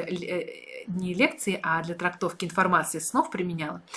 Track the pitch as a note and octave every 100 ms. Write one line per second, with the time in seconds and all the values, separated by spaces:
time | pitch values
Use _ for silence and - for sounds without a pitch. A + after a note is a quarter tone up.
0 | - F3+ F3 F3+ - - - - - F3+
1 | F#3 F3+ D4+ - - F#3 E3+ E3 E3 E3+
2 | F3 F3 F3 - F3 - F#3 F3 D#3 D#3+
3 | - B3+ - F#3 F3+ E3 D#3 F3 -